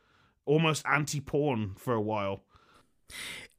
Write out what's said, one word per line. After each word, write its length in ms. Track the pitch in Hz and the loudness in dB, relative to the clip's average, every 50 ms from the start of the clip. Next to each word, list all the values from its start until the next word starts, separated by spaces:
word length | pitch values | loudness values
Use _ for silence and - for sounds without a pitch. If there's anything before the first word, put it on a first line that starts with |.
| _ _ _ _ _ _ _ _ _ | _ _ _ _ _ _ _ _ _
almost 400 | 139 147 160 165 156 147 - - | 2 4 4 4 4 2 0 0
anti-porn 840 | 135 139 147 151 147 151 143 - - - 143 147 147 123 110 107 98 98 | 2 2 2 2 0 -4 -6 -4 -2 0 0 2 2 2 0 0 -4 -6
for 160 | - - 131 120 | -6 -2 0 0
a 80 | 110 | 0
while. 420 | 104 107 107 104 98 98 98 - - _ _ - _ _ - - _ _ _ _ _ - - - - - - - - - _ | 0 0 -2 -2 -2 -2 -4 -6 -10 _ _ -20 _ _ -20 -20 _ _ _ _ _ -16 -14 -12 -12 -12 -12 -14 -16 -12 _